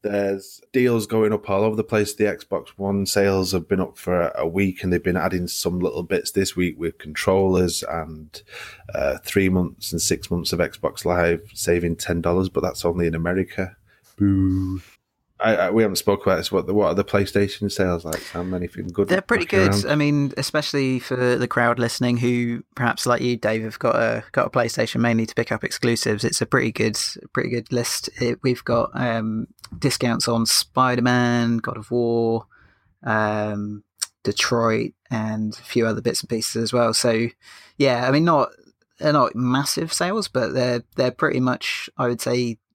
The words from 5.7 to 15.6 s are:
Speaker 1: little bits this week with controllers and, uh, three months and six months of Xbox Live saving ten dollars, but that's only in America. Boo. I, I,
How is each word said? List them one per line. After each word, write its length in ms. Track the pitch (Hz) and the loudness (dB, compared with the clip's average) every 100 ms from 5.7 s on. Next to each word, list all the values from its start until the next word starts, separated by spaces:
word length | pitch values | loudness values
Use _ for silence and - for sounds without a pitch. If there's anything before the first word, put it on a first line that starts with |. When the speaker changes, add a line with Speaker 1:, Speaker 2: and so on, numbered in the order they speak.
| 90 | 0
Speaker 1:
little 240 | 87 76 | -2 -2
bits 280 | 87 92 - | -2 -4 -2
this 260 | - 95 - | -2 -2 0
week 200 | 90 76 | -2 -2
with 200 | 82 - | -8 -8
controllers 840 | 76 76 - 95 95 92 90 80 | -12 -4 2 4 4 4 2 -2
and, 580 | - 82 80 78 76 - - - - - - | -6 -8 -8 -12 -16 -20 -20 -18 -18 -20 -10
uh, 260 | - 69 67 | -4 -2 -2
three 240 | - - 95 | -2 0 2
months 460 | 92 90 - - | 2 0 -4 -8
and 80 | 85 | -4
six 280 | - 90 - | -2 -2 -2
months 220 | 87 82 | -4 -4
of 80 | 85 | -2
Xbox 460 | 85 - 73 - - | -2 -2 -6 -4 -2
Live 440 | 87 85 85 - | 2 2 0 -4
saving 420 | - - 87 85 82 | -8 0 0 0 -4
ten 240 | - 85 | -4 -2
dollars, 280 | 85 90 95 | 0 0 0
but 120 | - | -2
that's 200 | 90 - | -4 -2
only 240 | 87 87 85 | -2 0 -2
in 80 | 82 | -2
America. 600 | 82 92 92 - 92 - _ _ _ _ | -2 -2 -2 -4 -8 -10 _ _ _ _
Boo. 640 | 101 98 95 95 95 95 - _ _ _ _ _ | 2 4 2 0 -2 -6 -10 _ _ _ _ _
I, 160 | 110 | 0
I, 160 | 107 | 2